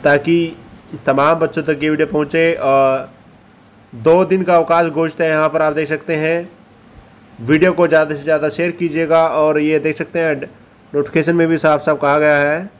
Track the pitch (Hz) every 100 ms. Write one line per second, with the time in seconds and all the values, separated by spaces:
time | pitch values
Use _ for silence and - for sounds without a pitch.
0 | 147 147 156 170 165 - - - - 151
1 | - 135 147 165 156 160 147 143 156 151
2 | 156 151 147 160 165 165 135 135 135 131
3 | - - - - _ _ _ _ _ 120
4 | 113 170 185 190 180 175 160 170 170 151
5 | 165 156 160 156 156 156 156 147 147 160
6 | - 156 156 170 180 - _ - - -
7 | - - - - 120 156 180 165 170 156
8 | 156 147 143 151 151 147 175 170 170 156
9 | 160 165 160 139 156 151 151 156 156 151
10 | 160 170 165 139 - - - _ - 147
11 | 143 170 156 170 165 160 156 151 156 147
12 | 143 151 151 147 147 156 196